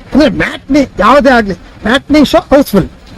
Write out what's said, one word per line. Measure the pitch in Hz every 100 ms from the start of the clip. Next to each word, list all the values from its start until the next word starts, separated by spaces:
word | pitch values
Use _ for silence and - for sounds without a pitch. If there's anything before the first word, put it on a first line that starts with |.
| -
ಅಂದ್ರೆ | 254 277
ಮ್ಯಾಟ್ನಿ | 170 202 311 - 285 262 -
ಯಾವುದೇ | 214 285 269
ಆಗ್ಲಿ, | 233 202
ಮ್ಯಾಟ್ನಿ | 175 - - 214 269 - 302 262
ಶೋ | 330
ಹೌಸ್‌ಫುಲ್, | - 285 - 196 - - -